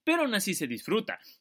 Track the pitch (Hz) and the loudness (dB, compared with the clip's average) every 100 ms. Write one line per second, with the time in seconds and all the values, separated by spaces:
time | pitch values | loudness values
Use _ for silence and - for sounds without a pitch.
0 | - 339 285 208 196 170 143 113 - 214 | 0 2 2 0 0 -2 -2 -4 0 0
1 | - 90 - - | 0 -6 -12 -20